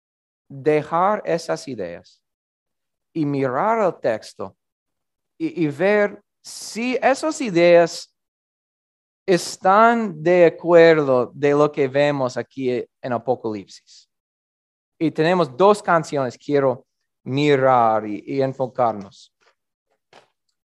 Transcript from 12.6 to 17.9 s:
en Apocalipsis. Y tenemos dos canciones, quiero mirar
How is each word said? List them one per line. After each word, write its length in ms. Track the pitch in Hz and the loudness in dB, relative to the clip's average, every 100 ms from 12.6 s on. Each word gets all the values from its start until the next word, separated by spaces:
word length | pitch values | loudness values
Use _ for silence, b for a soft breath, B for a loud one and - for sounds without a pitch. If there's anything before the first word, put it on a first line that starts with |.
| 131 123 - _ | -4 -4 -6 _
en 120 | 131 | -8
Apocalipsis. 960 | 120 117 120 117 107 90 - _ - _ _ _ _ _ _ _ _ _ - | -6 -4 -6 -6 -10 -12 -20 _ -20 _ _ _ _ _ _ _ _ _ -6
Y 120 | 160 | -6
tenemos 460 | 143 156 185 156 127 | -2 0 0 -2 2
dos 260 | 190 208 | 2 2
canciones, 560 | - 170 - 147 131 - | 2 0 0 -4 -6 -8
quiero 480 | - 143 135 123 _ _ _ _ | -4 0 0 -4 _ _ _ _
mirar 840 | - 131 147 139 131 127 117 | -8 -2 2 2 4 4 4